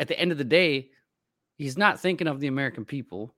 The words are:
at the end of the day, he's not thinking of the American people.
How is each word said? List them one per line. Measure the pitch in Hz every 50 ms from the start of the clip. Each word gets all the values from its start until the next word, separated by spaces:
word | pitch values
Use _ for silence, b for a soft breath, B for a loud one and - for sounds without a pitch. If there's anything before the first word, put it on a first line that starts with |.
at | - -
the | 165 -
end | 170 180 170
of | 143
the | 143
day, | 120 143 170 185 165 143 139 131 - _ _ _ _ _ _ _ _ _ _ _ _ _ _
he's | 151 139 127 156
not | 202 208 - -
thinking | - 185 185 156 180
of | 160 143 135
the | 143 143
American | 131 135 139 131 - - 107
people. | - - 143 120 - 90 92 107 117 _